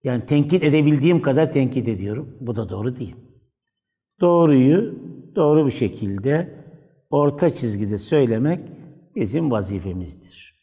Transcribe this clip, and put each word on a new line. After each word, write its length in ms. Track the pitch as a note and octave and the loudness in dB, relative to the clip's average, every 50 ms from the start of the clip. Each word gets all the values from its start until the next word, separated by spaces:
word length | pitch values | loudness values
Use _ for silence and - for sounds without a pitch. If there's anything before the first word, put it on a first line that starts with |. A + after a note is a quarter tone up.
| - | -4
Yani 220 | C3+ B2 A#2+ - | -4 -4 -4 -2
tenkit 360 | - D3+ D3 C#3+ D3 E3+ F#3 | 0 2 2 2 2 2 2
edebildiğim 600 | D#3+ D3+ C#3+ D#3 D3 D3+ D3+ C#3 D#3 E3+ F3+ D#3+ | 2 4 4 4 4 4 2 4 4 2 2 2
kadar 300 | - C#3+ B2+ D3 D#3+ D3+ | 2 2 2 2 2 2
tenkit 360 | - C#3 C3 A#2+ B2+ C3 G#2+ A2+ | 2 0 0 0 -2 -2 -2 -2
ediyorum. 480 | A2 F#2 G2 G2+ G#2+ C3 D#3 - - - | -4 -4 -6 -6 -6 -8 -10 -12 -14 -12
Bu 160 | C3 A#2 A2+ | -10 -8 -6
da 120 | A2 A2 G#2 | -6 -6 -6
doğru 280 | G2 G2 G#2+ B2+ B2+ | -8 -6 -6 -6 -6
değil. 200 | B2+ A#2 F2+ E2 - - _ _ _ _ _ _ _ _ _ _ _ _ _ _ _ _ _ _ _ | -8 -12 -14 -14 -20 -20 _ _ _ _ _ _ _ _ _ _ _ _ _ _ _ _ _ _ _
Doğruyu 800 | F3+ F3 E3+ E3+ E3+ D#3 C#3+ C3 B2+ C3+ D#3 F#3+ A#3 A3 - - - - - - - - - | 2 4 6 6 6 6 6 6 6 4 4 2 0 -2 -8 -12 -14 -16 -18 -18 -20 -8 -2
doğru 300 | G#3+ D#3 D3 D3+ D#3 D3+ | 0 2 4 4 4 4
bir 60 | C3 | 2
şekilde 920 | A2 - A#2+ G2 - - A2 G2 G2 F#2+ G2 C3+ D3 D#3+ F3+ - - - - - - - _ _ _ _ _ _ | 0 -2 -4 -4 -4 -6 -6 -6 -6 -4 -2 -2 -2 -2 -2 -6 -12 -20 -20 -20 -20 -20 _ _ _ _ _ _
orta 400 | - C#3+ D3 D3 C#3+ - F3 D#3+ | 0 2 2 2 0 0 0 0
çizgide 480 | - - B2+ A2+ G#2 G2+ G#2+ G2+ G#2+ G2 | 0 -2 -4 -4 -4 -4 -4 -4 -4 -6
söylemek 640 | - - D#3+ D3+ C3+ A#2 A2 A2 C3 D3+ F3 - - - - - - - - - _ _ _ | -4 0 2 2 2 2 0 0 0 -2 -2 -4 -8 -16 -18 -20 -20 -20 -20 -20 _ _ _
bizim 340 | A3+ C#3 G2 A2+ E3 E3 C#3+ | -6 -4 -2 -2 -2 -2 0
vazifemizdir. 1040 | A#2+ G#2+ G2 F2+ G2+ F#2+ F2 G2 F2 F#2 F2+ D#2 - - - - - - - - _ _ | -2 -2 -2 -4 -6 -6 -6 -8 -8 -8 -10 -12 -16 -20 -20 -20 -20 -20 -20 -20 _ _